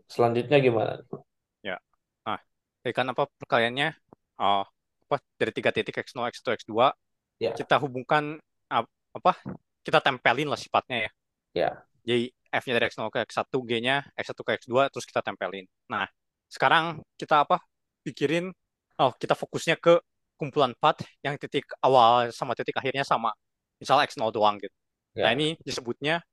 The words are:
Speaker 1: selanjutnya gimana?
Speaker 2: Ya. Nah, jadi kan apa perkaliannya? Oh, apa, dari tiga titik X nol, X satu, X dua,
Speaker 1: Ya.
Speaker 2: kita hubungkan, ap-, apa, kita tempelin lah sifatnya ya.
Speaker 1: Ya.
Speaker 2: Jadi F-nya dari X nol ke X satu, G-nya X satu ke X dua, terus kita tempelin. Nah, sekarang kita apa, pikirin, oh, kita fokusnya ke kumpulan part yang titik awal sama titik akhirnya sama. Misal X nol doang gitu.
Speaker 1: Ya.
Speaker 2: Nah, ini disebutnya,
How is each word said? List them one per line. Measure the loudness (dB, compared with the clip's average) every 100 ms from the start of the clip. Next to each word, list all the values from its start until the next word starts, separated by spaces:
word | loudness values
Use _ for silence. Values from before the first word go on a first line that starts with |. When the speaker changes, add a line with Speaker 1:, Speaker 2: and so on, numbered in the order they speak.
| _
Speaker 1:
selanjutnya | 0 0 0 2 4
gimana? | 4 2 -2 -6 -14 -18 _ _ _ _ -12
Speaker 2:
Ya. | -12 _ _ _ _
Nah, | -8 -8 _ _ _ _ -6
jadi |
kan | -4 -4
apa | -2 -4 -6
perkaliannya? | 0 2 2 0 -4 -6 _ -20 _ -2
Oh, | 0 2 -2 _ _ _ -6
apa, | -6 _ -4
dari | -4 0
tiga | -2
titik | -2 -4 -6 -8
X |
nol, | -6 -8
X | -6 -6
satu, |
X | -6 -4
dua, | 2 2 2 _ _ _ -6
Speaker 1:
Ya. | -6 -4
Speaker 2:
kita | 0 0
hubungkan, | 0 -8 -2 -2 -2 -12 _ _ -4
ap-, | -4 -4 _ _
apa, | -2 0 0 -8 -16 _ _
kita | 0 2 2
tempelin | 2 2 2 0
lah | -4
sifatnya | 0 -2 0 -6 -6
ya. | _ _ _ _ -2
Speaker 1:
Ya. | -2 -4 _ _ -2
Speaker 2:
Jadi | 0 0 _ -6 -6
F-nya | 0 0
dari | 0
X | -2
nol | -6
ke | -4 -4
X | -4
satu, | -2 -4 -2
G-nya | -2 0 -2 -4 -10
X | -10
satu | -8 -4
ke | -4
X | 0
dua, | 0 0
terus | -2
kita | -6 -6
tempelin. | -4 -6 -8 -8 -16 _ -10
Nah, | -6 -6 _ _ _ _
sekarang | 0 2 2 0 -8 -14 -10
kita | 0 2
apa, | 2 0 _ _ _ _ -12
pikirin, | -4 -2 -2 -4 -14 _ _ _ 0
oh, | 0 0
kita | -2 -2
fokusnya | -2 -6 -2 2
ke | 4 4 2 _ _ -12
kumpulan | -6 0 0 2
part | 0 0 -6 _
yang | -8 -6
titik | -4 -6 -6 0
awal | 4 8 8 6 2
sama | -4 -6 -6
titik | -6 -6
akhirnya | -4 -4
sama. | -2 -2 -2 -8 _ _ _ -10
Misal | 0 2 2
X | -2
nol | -4
doang | 2 2 2
gitu. | -8 _ _ _ _
Speaker 1:
Ya. | -2 0
Speaker 2:
Nah, | 0
ini | -2 -6
disebutnya, | -10 -8 -8 -6 -2 -4 _